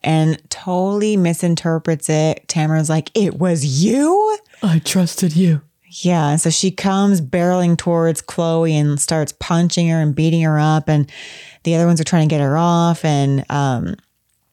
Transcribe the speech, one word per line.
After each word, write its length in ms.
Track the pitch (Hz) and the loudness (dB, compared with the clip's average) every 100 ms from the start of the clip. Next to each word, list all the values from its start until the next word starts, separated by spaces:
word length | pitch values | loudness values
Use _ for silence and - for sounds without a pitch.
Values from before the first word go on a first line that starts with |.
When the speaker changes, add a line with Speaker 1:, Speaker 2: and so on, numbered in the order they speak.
Speaker 1:
and 380 | - 160 156 160 - | -2 2 2 -2 -8
totally 680 | - 185 180 190 208 214 208 | -12 -4 -2 0 0 0 2
misinterprets 920 | 175 165 175 165 170 160 - 156 - | 0 0 -2 0 0 -2 -2 -4 0
it. 400 | 156 156 - - | 0 0 -2 -6
Tamara's 400 | 165 156 160 156 | -2 0 0 0
like, 200 | 160 - | -2 -2
"It 240 | 220 190 - | -2 -2 0
was 260 | 180 165 143 135 | 0 0 0 0
you?" 540 | 196 254 302 392 427 427 _ - | 2 2 2 2 0 -2 _ -4
Speaker 2:
"I 160 | 196 165 | 0 0
trusted 560 | - 190 170 - 185 156 | 0 0 0 0 -2 2
you." 240 | 180 151 - _ _ | 2 0 -4 _ _
Speaker 1:
Yeah. 420 | - 175 175 147 | -6 -2 0 0
And 100 | 156 | 0
so 100 | 165 | 0
she 220 | 160 190 | 0 -2
comes 480 | 185 196 190 202 190 | -2 -2 2 2 2
barreling 560 | 131 180 175 180 175 170 | 0 0 0 2 2 0
towards 420 | 175 170 165 156 | 0 0 0 -2
Chloe 560 | - - 165 165 165 151 | -6 -4 0 0 0 2
and 220 | 147 143 | 0 -2
starts 320 | - 160 147 - | -2 -2 -2 -6
punching 500 | - 170 175 - 170 | -2 0 0 0 0
her 100 | 165 | 2
and 120 | 156 | 0
beating 300 | 147 160 165 | 0 2 2
her 160 | 160 151 | 2 2
up. 300 | 151 156 156 | 2 0 0
And 200 | 151 143 - - - - - | 0 0 -6 -20 -20 -20 -8
the 140 | 165 165 | -2 0
other 100 | 170 | 2
ones 140 | 165 | 0
are 40 | |
trying 240 | 156 175 156 | 0 2 2
to 60 | |
get 60 | 151 | 2
her 160 | 139 151 | 0 2
off 480 | 170 170 170 165 | 2 2 2 0
and, 400 | 160 143 139 139 - | 0 0 0 0 -2
um, 460 | 143 139 120 - 202 _ _ _ _ _ | -2 -2 -2 -6 -10 _ _ _ _ _